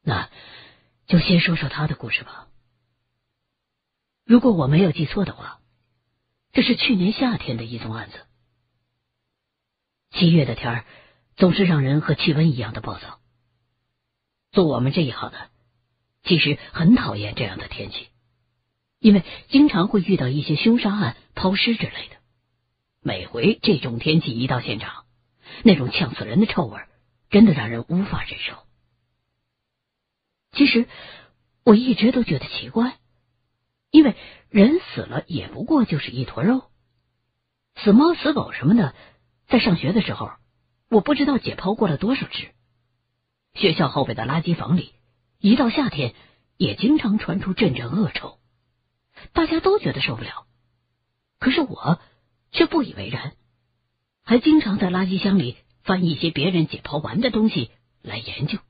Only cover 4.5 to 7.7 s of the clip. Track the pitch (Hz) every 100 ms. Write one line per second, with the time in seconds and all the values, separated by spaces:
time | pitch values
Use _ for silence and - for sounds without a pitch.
4.5 | 185 131 151 190 - 151 208 185 - -
5.5 | - _ _ _ _ _ _ _ _ _
6.5 | - 240 233 - 208 180 - 254 208 -
7.5 | 117 113